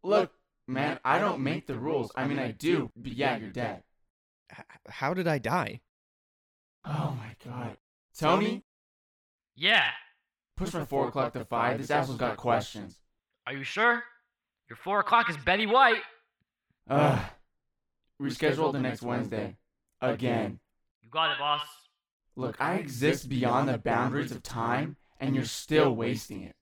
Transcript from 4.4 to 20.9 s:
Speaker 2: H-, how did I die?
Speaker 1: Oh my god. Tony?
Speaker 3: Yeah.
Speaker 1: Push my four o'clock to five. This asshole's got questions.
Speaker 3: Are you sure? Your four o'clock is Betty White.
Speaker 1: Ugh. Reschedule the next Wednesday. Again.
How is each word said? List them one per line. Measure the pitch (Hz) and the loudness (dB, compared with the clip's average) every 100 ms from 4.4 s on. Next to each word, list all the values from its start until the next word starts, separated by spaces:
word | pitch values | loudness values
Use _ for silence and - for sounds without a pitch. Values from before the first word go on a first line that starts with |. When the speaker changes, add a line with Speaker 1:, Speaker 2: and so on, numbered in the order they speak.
| _ | _
Speaker 2:
H-, | - - - - | -20 -20 -20 -18
how | - 135 | -6 -4
did | 180 170 | 0 0
I | 147 | 0
die? | 113 175 131 120 _ _ _ _ _ _ _ _ _ _ | 0 -2 -2 -8 _ _ _ _ _ _ _ _ _ _
Speaker 1:
Oh | - 147 143 127 | -8 -4 -4 -6
my | 110 98 | -10 -16
god. | - 123 117 - _ _ _ - | -12 -10 -10 -12 _ _ _ -2
Tony? | 156 180 214 233 _ _ _ _ _ _ _ _ _ - | 2 4 2 -2 _ _ _ _ _ _ _ _ _ -4
Speaker 3:
Yeah. | 170 214 131 - - _ _ _ _ - | 2 4 2 -2 -16 _ _ _ _ -8
Speaker 1:
Push | 185 | -6
my | - | -4
four | - 139 135 | -2 -2 -2
o'clock | 139 117 | -2 -4
to | 127 | -4
five. | 113 117 117 120 | -6 -2 0 -2
This | 139 | 0
asshole's | 147 131 120 | 0 0 -2
got | 123 110 | -4 -2
questions. | 123 117 - 110 95 - _ _ _ _ - | 2 2 0 -12 -14 -18 _ _ _ _ -10
Speaker 3:
Are | |
you | 139 | -8
sure? | 135 202 233 240 240 _ _ _ _ _ _ | -6 2 4 2 -4 _ _ _ _ _ _
Your | 113 | -12
four | - 202 | 0 0
o'clock | 196 233 233 | 4 4 4
is | 151 | 0
Betty | 135 190 220 | 0 2 4
White. | 240 262 214 - - _ _ _ _ _ _ - | 8 8 6 -2 -18 _ _ _ _ _ _ 0
Speaker 1:
Ugh. | 139 147 127 - - _ _ _ _ _ _ _ _ | 4 4 4 -2 -12 _ _ _ _ _ _ _ _
Reschedule | 139 120 151 139 156 | -4 0 0 2 0
the | 143 | 0
next | 127 113 | -2 -4
Wednesday. | 120 120 110 110 107 - _ _ _ _ | -4 -4 -4 -4 -6 -10 _ _ _ _
Again. | 127 117 123 117 107 - _ _ _ | -2 0 0 0 -2 -8 _ _ _